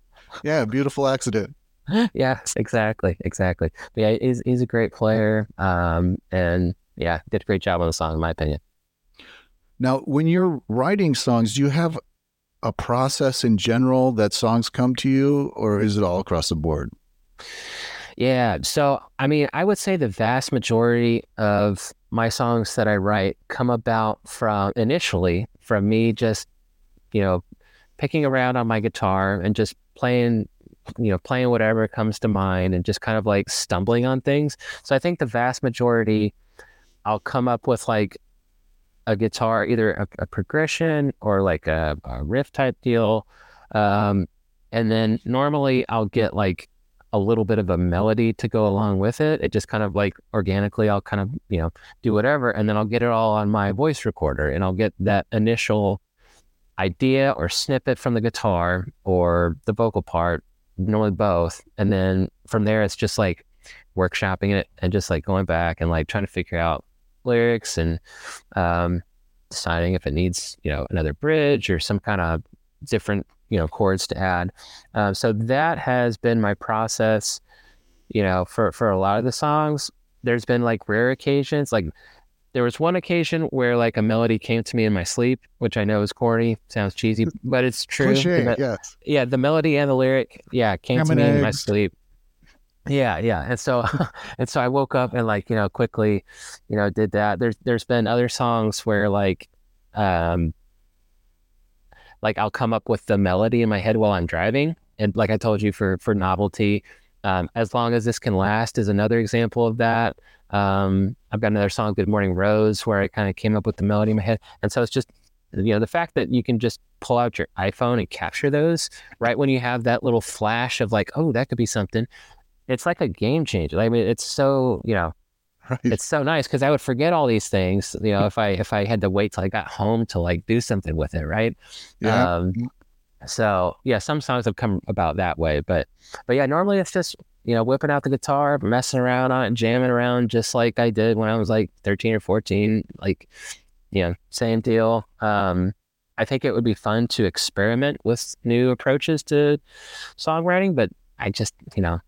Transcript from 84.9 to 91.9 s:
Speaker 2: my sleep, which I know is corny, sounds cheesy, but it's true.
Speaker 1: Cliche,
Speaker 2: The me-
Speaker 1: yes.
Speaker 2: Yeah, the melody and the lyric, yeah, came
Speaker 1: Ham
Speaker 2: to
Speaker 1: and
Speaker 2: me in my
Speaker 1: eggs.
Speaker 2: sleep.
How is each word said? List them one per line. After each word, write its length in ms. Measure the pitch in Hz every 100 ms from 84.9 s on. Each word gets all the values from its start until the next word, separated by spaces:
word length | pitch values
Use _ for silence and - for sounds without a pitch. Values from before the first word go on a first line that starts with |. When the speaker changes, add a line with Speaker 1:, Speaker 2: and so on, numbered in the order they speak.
Speaker 2:
my 100 | 98
sleep, 360 | 92 - 120 127 _ -
which 180 | 117 113
I 60 |
know 180 | 104 107
is 100 | 104
corny, 460 | - 120 113 117 110 -
sounds 260 | 113 101 -
cheesy, 320 | 113 110 113 -
but 200 | 131 131
it's 220 | 127 - -
true. 280 | - 139
Speaker 1:
Cliche, 220 | 135 175 170
Speaker 2:
The 60 |
me- 140 | 120 117
Speaker 1:
yes. 400 | 135 101 - - -
Speaker 2:
Yeah, 200 | 147 123
the 120 | 131
melody 400 | 135 160 156 143
and 120 | 143
the 60 | 131
lyric, 480 | 131 135 - - -
yeah, 240 | 127 110 95
came 220 | - 127
Speaker 1:
Ham 80 | 156
Speaker 2:
to 40 |
Speaker 1:
and 80 | 156
Speaker 2:
me 100 | 120
in 100 | 113
my 120 | 107
Speaker 1:
eggs. 120 | - -
Speaker 2:
sleep. 280 | 208 196